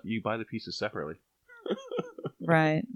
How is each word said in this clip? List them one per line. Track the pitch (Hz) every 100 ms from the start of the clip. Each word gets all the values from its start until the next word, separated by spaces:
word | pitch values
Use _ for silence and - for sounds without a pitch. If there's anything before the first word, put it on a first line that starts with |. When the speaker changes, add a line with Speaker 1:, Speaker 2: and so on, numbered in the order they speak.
Speaker 1:
you | 98 113
buy | 107 113
the | 110
pieces | 110 - -
separately. | 107 95 76 82 _ _ _ 480 427
<laughs> | - 523 480 480 - - -
Speaker 2:
Right. | - 160 156 156 -